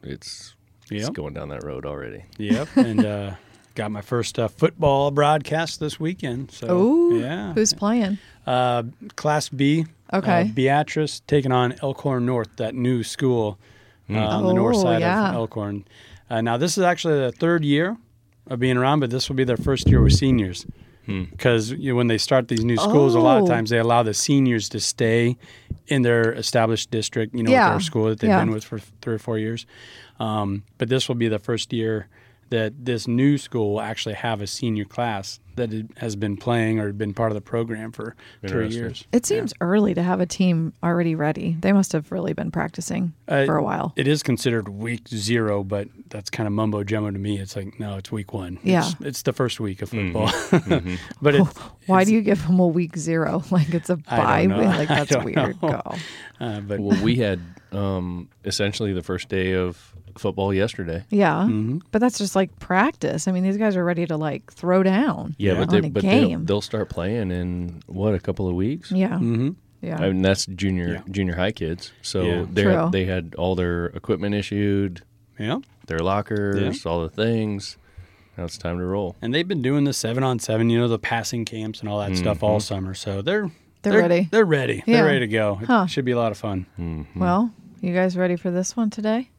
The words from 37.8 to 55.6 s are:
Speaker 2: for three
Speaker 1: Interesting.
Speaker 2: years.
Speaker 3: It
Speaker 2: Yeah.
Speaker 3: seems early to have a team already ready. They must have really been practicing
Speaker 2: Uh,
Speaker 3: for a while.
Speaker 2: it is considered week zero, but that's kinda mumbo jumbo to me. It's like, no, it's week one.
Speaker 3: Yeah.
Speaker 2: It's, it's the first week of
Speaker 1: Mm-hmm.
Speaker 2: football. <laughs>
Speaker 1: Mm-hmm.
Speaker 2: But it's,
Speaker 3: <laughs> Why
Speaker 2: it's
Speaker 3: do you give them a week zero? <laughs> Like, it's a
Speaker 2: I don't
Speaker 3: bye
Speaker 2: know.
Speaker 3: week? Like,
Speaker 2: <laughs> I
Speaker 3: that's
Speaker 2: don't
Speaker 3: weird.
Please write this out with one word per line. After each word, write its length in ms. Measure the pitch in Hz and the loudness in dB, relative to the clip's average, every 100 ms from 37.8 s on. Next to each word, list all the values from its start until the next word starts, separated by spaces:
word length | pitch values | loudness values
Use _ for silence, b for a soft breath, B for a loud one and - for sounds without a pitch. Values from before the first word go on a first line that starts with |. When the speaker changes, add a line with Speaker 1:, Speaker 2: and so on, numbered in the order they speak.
| 113 | -10
Speaker 2:
for 240 | 113 110 - B B 98 | -10 -12 -14 B B -4
three 200 | 117 110 | -2 -2
Speaker 1:
Interesting. 160 | 117 | -4
Speaker 2:
years. 200 | 117 123 - | -8 -10 -2
Speaker 3:
It 180 | 240 - | -2 0
Speaker 2:
Yeah. 80 | 427 | -2
Speaker 3:
seems 160 | 226 - | -2 -4
early 320 | 175 202 202 170 | 0 2 2 2
to 80 | |
have 160 | 180 185 | 0 0
a 60 | 180 | -2
team 460 | - 185 165 160 - | 2 2 2 -2 -4
already 320 | 170 170 170 160 | -2 0 0 0
ready. 420 | 151 156 170 165 | -2 -2 -4 -2
They 100 | 190 | 2
must 220 | 196 185 | 4 4
have 180 | 160 147 | -2 -4
really 220 | 185 170 | -6 -4
been 180 | 156 170 | -4 -4
practicing 640 | 170 160 - - 175 180 - - | -4 -4 -6 -8 -4 -4 -6 -4
Speaker 2:
Uh, 180 | 143 135 | 0 2
Speaker 3:
for 100 | 156 | 0
a 60 | |
while. 300 | 151 95 - - | -2 -4 -4 -2
Speaker 2:
it 120 | 135 | 0
is 140 | 147 | 0
considered 440 | - 120 131 117 104 | 0 0 0 -2 -4
week 400 | 101 113 117 - | -8 -6 -8 -8
zero, 540 | 110 101 120 110 101 | -6 0 2 2 0
but 240 | 98 101 104 - - | -2 -6 -6 -14 -16
that's 200 | 107 98 | -14 -10
kinda 200 | - 110 | -6 -2
mumbo 320 | 104 110 104 | 0 0 -2
jumbo 280 | 101 110 104 | -2 -2 -2
to 80 | 98 | -4
me. 180 | 101 101 | -4 -6
It's 160 | 98 - | -6 -10
like, 240 | 98 - | -12 -10
no, 180 | 107 98 | -10 -8
it's 140 | 95 | -8
week 220 | 110 98 | -10 -8
one. 260 | - 90 92 | -10 -10 -6
Speaker 3:
Yeah. 160 | 190 180 156 | 2 2 2
Speaker 2:
It's, 100 | 170 | -4
it's 200 | 143 127 | -8 -4
the 100 | - | -4
first 260 | 120 123 - | -2 -2 -2
week 220 | 107 92 | -6 -6
of 80 | 101 | -8
Speaker 1:
Mm-hmm. 220 | 113 95 | -4 -2
Speaker 2:
football. 140 | 95 107 | 0 0
<laughs> 520 | - - 180 - 156 | -2 2 0 2 -2
Speaker 1:
Mm-hmm. 160 | 90 90 B - | 0 -8 B 0
Speaker 2:
But 140 | 143 143 | 4 6
it's, 220 | 165 - | 4 0
Speaker 3:
<laughs> 280 | - - - | -20 -16 2
Why 140 | 190 | 4
Speaker 2:
it's 80 | 196 | 6
Speaker 3:
do 60 | 220 | 4
you 60 | |
give 240 | 202 202 151 | 4 0 4
them 140 | 185 | 4
a 80 | 180 | 4
week 300 | 165 170 165 | 2 -2 -4
zero? 460 | 160 165 151 160 156 | -2 0 0 -2 0
<laughs> 40 | |
Like, 220 | 180 147 | 2 2
it's 160 | 170 - | 0 -2
a 100 | 175 - | -4 0
Speaker 2:
I 80 | 120 | 0
don't 80 | 131 | 2
Speaker 3:
bye 200 | 147 185 | 4 4
Speaker 2:
know. 100 | 196 | 4
Speaker 3:
week? 80 | 220 | 2
Like, 220 | 175 151 | 2 2
Speaker 2:
<laughs> 0 | |
I 40 | - | 0
Speaker 3:
that's 140 | 147 | 2
Speaker 2:
don't 140 | 135 - | 0 2
Speaker 3:
weird. 360 | - 131 - | 0 0 0